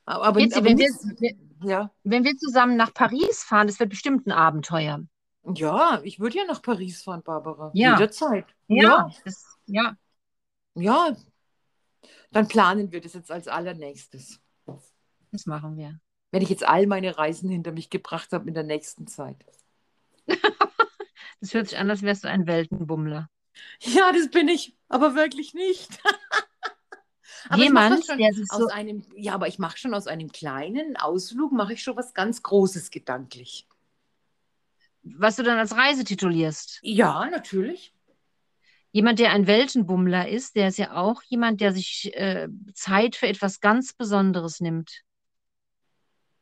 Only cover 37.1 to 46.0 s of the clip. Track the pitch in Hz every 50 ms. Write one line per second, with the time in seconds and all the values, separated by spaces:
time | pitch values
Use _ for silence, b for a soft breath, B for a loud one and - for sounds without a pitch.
37.1 | 143 165 226 311 349 294 - - 196 190 196 269 359 - - - _ _ _ _
38.1 | _ _ _ _ _ _ _ _ _ _ _ _ _ _ _ _ - 214 202 240
39.1 | 233 208 233 196 180 208 190 196 208 233 285 277 - 247 185 170 185 180 185 180
40.1 | 180 185 175 - 202 247 262 - - 214 196 190 190 208 190 - 120 170 180 214
41.1 | 240 - - _ 254 233 233 226 214 196 214 196 185 190 180 - - - - -
42.1 | - - 98 - 185 - 160 160 - - - - - - - 196 190 202 226 247
43.1 | - - 254 202 190 - 202 190 - - - 208 220 254 262 - - - 240 202
44.1 | 202 196 196 190 180 180 165 165 156 - 175 165 165 165 160 - - - _ _
45.1 | _ _ _ _ _ _ _ _ _ _ _ _ _ _ _ _ _ _